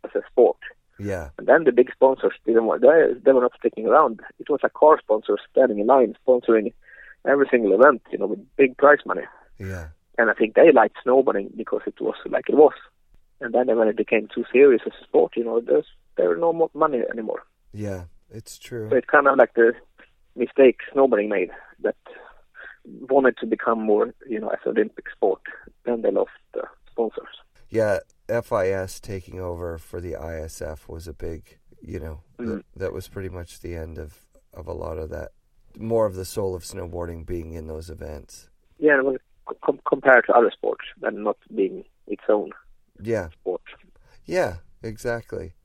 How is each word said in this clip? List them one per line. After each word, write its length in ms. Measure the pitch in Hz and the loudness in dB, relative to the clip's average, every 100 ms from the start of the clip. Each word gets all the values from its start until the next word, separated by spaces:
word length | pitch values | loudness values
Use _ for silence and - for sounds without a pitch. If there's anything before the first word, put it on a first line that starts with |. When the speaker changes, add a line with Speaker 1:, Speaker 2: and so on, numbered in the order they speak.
| - | -6
Speaker 1:
as 60 | - | -8
a 100 | - | -4
sport. 260 | - 110 - - - _ _ | 4 4 4 -12 -20 _ _
Speaker 2:
Yeah. 320 | 101 92 73 - | -8 -8 -10 -8
Speaker 1:
And 100 | 98 | 2
then 180 | 143 147 | 4 4
the 80 | |
big 180 | 120 - | 2 0
sponsors 400 | - 131 131 98 - - | 2 2 2 -4 -4 0
didn't 180 | 117 113 | 0 2
want, 160 | 78 | 2
they, 320 | 123 160 143 123 | 4 6 4 2
they 120 | - | 4
were 80 | 135 | 4
not 160 | 123 - | 2 -2
sticking 280 | 120 - 110 | -6 -4 2
around. 340 | 131 143 110 - - | 4 4 -2 -16 -20
It 100 | - | -6
was, 120 | 147 | -2
like, 100 | - | -2
car 240 | - 151 156 | 4 4 4
sponsors 380 | - 107 - 104 - | 2 -2 0 -4 0
standing 280 | - 131 104 | 2 2 2
in 80 | 107 | 2
line, 280 | 135 113 - - | 4 4 0 0
sponsoring 460 | 123 - 113 107 - _ - - - - | 2 4 2 0 -10 _ -20 -20 -8 -2
every 200 | 139 135 | 2 4
single 220 | 123 107 | 2 4
event, 300 | 95 139 127 _ | 6 6 6 _
you 80 | - | -8
know, 100 | 98 | -6
with 120 | 107 - - | -6 -10 0
big 220 | 135 127 | 0 4
prize 220 | 143 147 113 | 4 4 0
money. 180 | 92 - - _ - | -8 -8 -18 _ -14
Speaker 2:
Yeah. 280 | 95 95 80 - _ - | -12 -12 -14 -20 _ 0
Speaker 1:
And 120 | 113 | 0
I 40 | |
think 200 | 101 110 | 2 0
they 180 | - 151 | 6 6
liked 260 | 135 107 - - | 8 4 0 2
snowboarding 500 | 131 123 104 98 - | 2 2 -2 -6 -12
because 260 | 113 110 - | -8 -6 -6
it 120 | - | -8
was 160 | 113 - - | -8 -8 -6
like 200 | - - | -6 0
it 60 | 131 | 6
was. 180 | 151 - - _ _ - _ _ | 6 4 -20 _ _ -20 _ _
And 160 | 117 117 | -4 -2
then 200 | 127 117 | 0 2
when 120 | 110 | 0
it 80 | 107 | 0
became 320 | 143 117 104 | -2 -2 -2
too 160 | - 117 | -10 -2
serious 300 | 123 139 117 - | 4 6 6 -2
as 60 | - | -14
a 20 | - | -2
sport, 280 | - - - | 0 0 -2
you 80 | |
know, 180 | 117 113 | -4 -4
there's, 240 | 123 151 156 - _ - | 0 -2 -2 -20 _ -2
there 140 | - | -2
were 60 | 170 | 0
no 180 | 165 | -2
more 160 | 165 165 147 | 0 -2 0
money 260 | 156 127 - | -2 0 -6
anymore. 320 | 117 110 - _ _ _ | -8 -8 -10 _ _ _
Speaker 2:
Yeah, 300 | 107 104 95 85 - _ | -10 -8 -8 -12 -20 _
it's 300 | 110 - - | -20 -20 -20
true. 300 | - 123 110 | -14 -12 -2
Speaker 1:
So 60 | 131 | -2
it's 100 | - | 2
kind 200 | 151 139 | 2 4
of 100 | 131 | 4
like 180 | 117 - | 2 4
the 180 | 117 117 _ _ _ _ _ - | 2 2 _ _ _ _ _ -8
mistake 460 | 117 - 131 - - | -6 4 4 4 -6
snowboarding 360 | 139 135 110 104 | 0 2 0 -2
made, 200 | 98 90 - - _ | -4 -6 -10 -20 _
that 140 | 104 - - - - - _ - - - - | -8 -8 -16 -20 -20 -20 _ -20 -20 -20 -20
wanted 520 | - 127 135 131 - | -20 -2 2 2 0
to 80 | 113 | -6
become 360 | 110 - 113 | -4 -2 -2
more, 320 | 110 107 113 - 135 | 0 0 0 -6 -10
you 120 | 110 | -8
know, 100 | 107 | -6
as 100 | - - | -6 -4
an 60 | |
Olympic 340 | 110 110 - - | -2 -4 -6 -18
sport. 300 | - 104 - - - - _ - | -4 -2 -2 -10 -20 -20 _ -6
Then 160 | 117 | -4
they 100 | 110 | -2
lost 200 | 98 95 - _ | -2 -4 -6 _
the 100 | - - _ _ | -12 -12 _ _
sponsors. 360 | - 113 - - - _ _ - | -6 -6 -6 -16 -20 _ _ -8
Speaker 2:
Yeah, 300 | 107 107 95 - _ - | -2 0 0 -4 _ -6
F 220 | 117 - | -6 -2
I 180 | 113 95 | -2 0
S 300 | 95 95 - | -2 -6 -12
taking 400 | - 95 - 90 | -12 -14 -12 -12
over 380 | 90 85 87 82 | -10 -8 -10 -12
for 240 | - 90 | -12 -12
the 160 | 87 - | -10 -10
I 240 | 80 82 | -10 -10
S 200 | 80 - | -12 -12
F 260 | 78 78 - | -12 -14 -16
was 200 | 82 85 | -16 -16
a 60 | |
big, 440 | 76 82 80 - _ _ _ | -12 -10 -12 -16 _ _ _
you 180 | - 87 | -14 -12
know, 220 | 78 78 _ - | -12 -16 _ -12
Speaker 1:
Mm-hmm. 160 | 120 - | -10 -10
Speaker 2:
th-, 100 | _ - | _ -10
that 180 | 92 | -10
was 140 | 85 - | -8 -14
pretty 220 | - 95 | -12 -12
much 320 | 90 85 - | -12 -16 -16
the 140 | 87 85 | -14 -12
end 220 | 80 82 | -12 -14
of, 200 | 80 - _ _ _ | -16 -18 _ _ _
of 140 | - 82 | -20 -14
a 60 | |
lot 240 | 82 82 80 | -12 -10 -10
of 120 | 78 | -10
that. 180 | 78 - _ _ _ _ - | -12 -14 _ _ _ _ -14
More 260 | 113 113 107 | -2 0 0
of 100 | 92 | -2
the 100 | 92 | -10
soul 280 | - 98 | -6 -6
of 100 | 90 | -6
snowboarding 640 | - 98 90 87 85 82 82 | -10 -12 -10 -10 -10 -10 -10
being 280 | 87 80 | -10 -10
in 140 | 82 78 | -12 -12
those 220 | 78 82 | -12 -12
events. 600 | 76 76 76 - - _ _ _ _ | -14 -14 -14 -18 -20 _ _ _ _
Speaker 1:
Yeah, 160 | 151 | 2
and 60 | 139 | 4
it 60 | 135 | 2
was 120 | 131 _ _ - - | -6 _ _ -16 -6
com-, 160 | - - - | -4 -4 -4
compared 380 | 139 139 123 - | 0 4 4 6
to 80 | |
other 180 | 120 113 | 2 2
sports 340 | - - - - - | -2 -6 -6 -12 -10
and 200 | 123 104 | -8 -6
not 140 | 104 101 _ 110 | -6 -6 _ -4
being 280 | 95 90 - _ - | -4 -4 -18 _ -14
its 160 | 104 - | -12 -2
own 200 | 107 95 - _ _ _ _ | -2 -2 -14 _ _ _ _
Speaker 2:
Yeah. 280 | 107 110 85 | -6 -6 -6
Speaker 1:
sport. 320 | _ - 90 - - _ _ _ - - | _ -10 -10 -12 -20 _ _ _ -20 -6
Speaker 2:
Yeah, 320 | 175 139 85 - - | -4 -2 -6 -18 -16
exactly. 720 | 113 107 123 117 - - 87 _ | -16 -10 -8 -8 -8 -14 -14 _